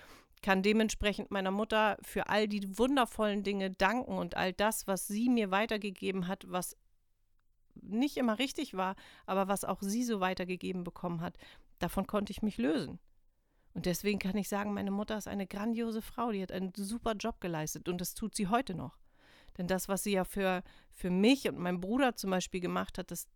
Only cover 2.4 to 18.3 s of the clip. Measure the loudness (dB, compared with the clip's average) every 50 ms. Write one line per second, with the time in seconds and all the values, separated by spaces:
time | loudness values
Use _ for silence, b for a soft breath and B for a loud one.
2.4 | 2 2 0 -2 -4 -4 0 2 2 4 4 4 2 2 2 0 0 0 0 0
3.4 | 0 0 0 0 0 -2 0 4 4 4 4 2 -2 -2 -2 -2 -2 -2 0 0
4.4 | 0 0 2 2 2 2 2 0 -2 -2 -2 -2 -2 -4 -2 0 2 4 4 4
5.4 | 2 2 2 2 2 2 -2 -2 -2 -6 -6 -4 -4 -2 -2 -2 -2 -2 -4 -6
6.4 | -6 -6 -4 -4 -4 -4 -10 _ _ _ _ _ _ _ _ _ _ _ _ _
7.4 | _ _ _ _ _ _ -20 -18 -10 -4 0 2 2 2 2 2 2 2 2 2
8.4 | 0 -2 0 -4 -6 -4 -2 -2 0 0 -2 B B B B B B -2 0 2
9.4 | 2 2 2 0 0 -2 -2 -2 -2 -2 0 0 0 0 0 2 2 0 0 0
10.4 | -2 -4 -4 -4 -2 -4 -2 -2 -4 -4 -8 -6 -4 -2 -2 -2 -4 -4 -6 B
11.4 | B B B B B B -8 -4 -2 0 0 0 0 2 0 0 0 0 -4 -2
12.4 | -2 -2 0 0 0 2 2 2 0 -4 -8 -12 _ -20 _ _ _ _ _ _
13.4 | _ _ _ _ _ _ -8 -4 -2 0 0 0 0 0 0 0 0 0 0 0
14.4 | -2 0 -2 -2 -2 -2 -2 -2 -2 -2 -2 -2 -2 -2 -4 -6 -4 -6 -4 -4
15.4 | -4 -4 -4 -4 -2 -2 -2 -2 -2 -2 -4 -4 -6 -6 -6 -4 -2 -2 0 -2
16.4 | -4 -4 -4 -4 -4 -4 -4 -6 -6 -4 -4 -2 -2 -2 -2 0 -2 -6 -6 -4
17.4 | -4 -4 -2 -2 -2 -4 -6 -6 -4 -4 -4 -2 -4 -6 -6 -4 -6 -4